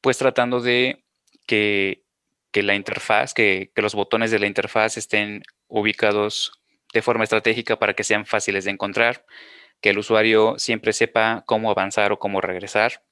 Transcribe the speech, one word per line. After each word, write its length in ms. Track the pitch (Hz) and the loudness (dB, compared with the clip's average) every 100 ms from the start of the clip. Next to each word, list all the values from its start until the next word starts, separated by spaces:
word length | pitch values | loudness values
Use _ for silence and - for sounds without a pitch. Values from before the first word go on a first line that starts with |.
Pues 160 | 131 123 | 2 2
tratando 440 | 131 123 120 123 | 2 2 0 0
de 440 | 123 120 127 - _ _ _ _ - | 0 2 0 -2 _ _ _ _ -2
que, 560 | 107 104 101 98 - _ _ _ _ _ | 0 2 2 0 -4 _ _ _ _ _
que 120 | 104 | 0
la 120 | 101 101 | 2 0
interfaz, 580 | 98 - - 107 131 | -2 -10 0 2 2
que, 380 | - 104 95 95 | 2 2 2 -2
que 80 | - | -2
los 140 | 104 104 | -2 -2
botones 340 | 98 113 113 | -2 0 0
de 100 | 110 | 0
la 60 | 101 | 0
interfaz 520 | 101 104 113 110 113 | -2 -2 0 0 -2
estén 460 | - 107 104 104 - _ _ | -4 -2 -2 -8 -16 _ _
ubicados 960 | 110 104 - 110 104 104 - - _ _ _ _ | -2 -2 0 0 2 -2 -4 -8 _ _ _ _
de 80 | 117 | -2
forma 220 | 113 113 | 0 -2
estratégica 540 | 110 110 113 113 113 113 | 0 0 0 -2 -2 0
para 160 | 104 | 0
que 100 | 101 | -2
sean 220 | 104 107 104 | -2 -2 0
fáciles 400 | 107 - 98 98 | -2 -2 -4 -4
de 60 | |
encontrar, 540 | 98 101 104 117 123 _ - - - - _ | -6 -4 0 0 -2 _ -20 -20 -20 -20 _
que 80 | 104 | 0
el 80 | 101 | 0
usuario 600 | 104 110 110 110 110 - | 2 2 4 4 4 0
siempre 360 | - 113 - | -4 -2 -2
sepa 500 | - 113 110 110 113 - | 0 0 2 0 -2 -2
cómo 260 | 110 110 | -2 0
avanzar 400 | 98 95 110 101 | -2 -2 0 0
o 80 | 104 | 0
cómo 220 | 101 98 | -2 -4
regresar. 600 | 95 90 98 104 117 - _ | -4 -6 -4 0 0 -2 _